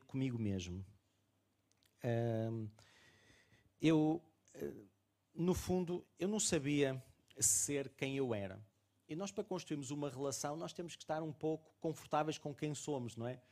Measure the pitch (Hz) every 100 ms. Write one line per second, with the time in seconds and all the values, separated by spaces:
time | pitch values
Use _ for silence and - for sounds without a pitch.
0 | - 131 135 120 104 98 87 90 98 -
1 | _ _ _ _ _ _ _ _ _ _
2 | 123 117 117 113 113 113 110 - - -
3 | - - - - _ - _ _ 151 156
4 | 156 165 - _ _ 139 143 113 101 _
5 | _ _ _ 156 175 180 - 185 175 180
6 | - - 180 214 - 165 135 147 135 131
7 | - - _ - - - - 143 135 -
8 | 135 135 127 107 95 101 104 _ _ _
9 | - 156 196 214 202 180 - 151 131 147
10 | 143 127 139 131 147 156 175 - 175 -
11 | - 156 160 151 156 156 - _ 165 156
12 | - 151 151 147 147 - 151 139 - 139
13 | 120 113 117 127 -